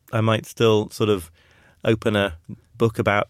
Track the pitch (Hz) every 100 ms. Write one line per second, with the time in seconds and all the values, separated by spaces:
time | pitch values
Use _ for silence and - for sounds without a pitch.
0 | _ 113 110 110 - - 113 107 104 -
1 | 110 101 82 _ _ _ _ _ - 113
2 | 117 104 98 - - - _ - 117 -
3 | 107 101